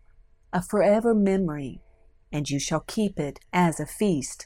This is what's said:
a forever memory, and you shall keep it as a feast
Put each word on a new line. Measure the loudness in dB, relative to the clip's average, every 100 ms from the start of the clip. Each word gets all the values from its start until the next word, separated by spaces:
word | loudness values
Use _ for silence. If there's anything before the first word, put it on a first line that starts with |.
| -16 -20 _ _ _
a | -6
forever | -2 2 4 4 4 4
memory, | 4 2 0 -4 -8 -12 -18 _ -20 _ _
and | -6 -4
you | -4
shall | -2 -4
keep | -2 -4 -2 -2
it | -6 -8 -4
as | 2 2 0
a | -6
feast | -2 0 0 -2 -10